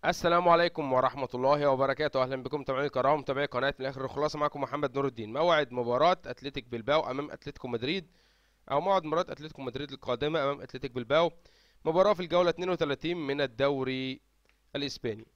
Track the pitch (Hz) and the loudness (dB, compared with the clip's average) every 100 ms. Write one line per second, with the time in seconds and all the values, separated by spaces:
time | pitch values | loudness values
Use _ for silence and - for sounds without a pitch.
0 | 160 180 175 175 175 170 170 165 143 127 | 0 0 4 4 6 6 4 0 0 2
1 | 127 135 131 123 131 147 147 131 135 135 | 2 0 -6 0 2 4 4 2 2 0
2 | 120 135 127 131 127 147 135 131 143 135 | 0 0 0 -2 -6 -6 -4 -2 -2 0
3 | 131 147 135 135 143 123 135 143 131 135 | 2 2 0 -2 -2 0 -2 -2 -8 -6
4 | 131 135 151 151 147 143 135 143 147 127 | -8 -2 -2 0 -2 -2 -6 -2 -2 -2
5 | 139 120 107 123 170 160 139 123 120 123 | -2 -4 -8 0 2 2 2 -2 -2 4
6 | 160 180 - 123 139 139 123 117 110 151 | 4 2 -4 -10 -10 -10 -8 -8 0 0
7 | - 131 147 - - - 127 120 123 190 | 0 -6 -8 -10 -12 -12 -6 -4 -2 -4
8 | - _ _ _ _ _ - 139 175 196 | -8 _ _ _ _ _ -2 -2 2 0
9 | 156 160 180 - 151 - 135 120 143 135 | 2 -2 -2 -6 -12 -10 -10 -8 -10 -10
10 | - 123 147 160 139 143 - 131 139 123 | -4 -2 0 0 -2 -4 -8 -10 -8 -6
11 | 117 147 170 - - _ _ _ - 165 | 2 4 2 -2 -20 _ _ _ 0 4
12 | 196 185 175 175 180 165 185 175 156 135 | 4 4 2 2 2 0 -2 0 0 -2
13 | 156 175 143 143 139 113 139 139 131 131 | -4 -4 -4 -2 -2 0 0 0 -2 -4
14 | 131 131 _ _ _ _ _ - 143 - | -6 -8 _ _ _ _ _ -6 -6 -6
15 | 120 104 113 | -6 -6 -12